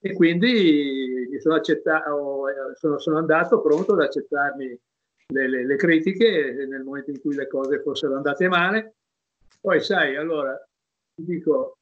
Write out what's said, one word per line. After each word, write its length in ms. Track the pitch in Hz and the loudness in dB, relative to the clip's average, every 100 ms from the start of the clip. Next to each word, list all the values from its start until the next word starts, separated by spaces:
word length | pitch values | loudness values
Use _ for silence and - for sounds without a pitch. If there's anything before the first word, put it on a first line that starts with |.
E 120 | 196 | -6
quindi 1160 | 190 165 170 233 233 180 147 143 135 131 127 123 | 2 2 4 2 4 4 4 2 -2 -4 -4 -6
mi 100 | 139 | -2
sono 160 | 160 160 | 2 2
accettato, 880 | 156 151 - 156 160 147 143 139 139 135 135 | 2 -2 2 0 0 -4 -4 -4 -4 -6 -8
sono, 240 | 131 156 143 | -4 -2 -2
sono 200 | - 156 | 0 -2
andato 420 | 165 156 175 240 | 2 2 4 2
pronto 320 | 156 151 190 | 4 2 4
ad 60 | 196 | 2
accettarmi 760 | 143 143 - 143 143 139 131 120 _ _ _ _ _ | 2 0 -4 -2 -2 -2 -10 -12 _ _ _ _ _
le, 180 | 135 131 | -2 0
le, 180 | 131 127 | 0 0
le 100 | 139 | 2
critiche 920 | 170 160 160 185 226 180 135 123 135 | 4 4 2 2 2 2 -2 -4 -8
nel 140 | 135 | -8
momento 280 | 135 139 139 | -10 -10 -10
in 100 | 139 | -6
cui 140 | 147 | -4
le 140 | 139 135 | -4 -4
cose 320 | 139 135 139 | -4 -2 -2
fossero 340 | 143 135 147 135 | -2 -4 -4 -2
andate 320 | 143 143 185 | -2 0 2
male. 460 | 180 180 214 220 _ _ _ _ _ _ _ | 2 2 0 -4 _ _ _ _ _ _ _
Poi, 200 | - 165 | 0 0
sai, 340 | - 190 147 139 | 2 0 0 -2
allora, 400 | 160 156 139 131 - _ _ _ _ | -4 -4 -4 -8 -14 _ _ _ _
ti 100 | - | -14
dico 540 | 170 170 165 139 180 - | -8 -4 0 0 0 -10